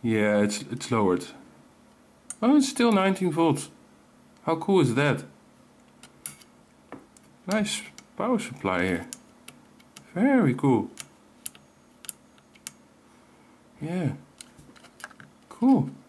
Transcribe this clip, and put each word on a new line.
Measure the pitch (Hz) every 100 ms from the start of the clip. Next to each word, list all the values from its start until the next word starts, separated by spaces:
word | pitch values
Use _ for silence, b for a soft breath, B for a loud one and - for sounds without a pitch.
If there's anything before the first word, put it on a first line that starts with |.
Yeah, | 120 110 104 104
it's, | 104 -
it's | - 117 -
lowered. | 117 101 90 - - - - - _ _ _ _ _ _ -
Oh, | 226 294
it's | 269
still | - 240
nineteen | 202 190 185 180
volts. | 156 165 147 - - - _ _ _ _ _ -
How | 160
cool | 160 190
is | 135 113
that? | 147 123 - - _ _ _ _ _ _ - _ - - - _ _ _ _ - - _ _ _ -
Nice | 214 208 - - - _ -
power | 226 247
supply | - - 98 92
here. | 92 87 - - - _ - - - _ _ - -
Very | 175 254 269 160
cool. | 117 139 117 - - - _ _ _ - - _ _ _ _ - - _ _ _ _ - - _ _ b b b b b b _ -
Yeah. | 151 180 151 104 - _ - - - - - _ - - - _ _
Cool. | - 247 247 - -